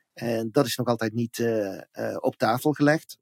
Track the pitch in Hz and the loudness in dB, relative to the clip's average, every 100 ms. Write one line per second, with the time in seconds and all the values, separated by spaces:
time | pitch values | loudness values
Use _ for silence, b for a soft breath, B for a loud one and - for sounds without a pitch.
0 | _ - 117 113 113 107 127 - 123 117 | _ -8 -4 -2 0 2 2 0 -2 0
1 | 113 107 117 - 117 110 98 92 - - | 0 -2 -2 0 0 0 -2 -6 -12 -8
2 | 113 101 - 131 110 123 156 147 147 156 | -6 -2 -2 0 0 2 0 2 4 2
3 | - - | -2 -18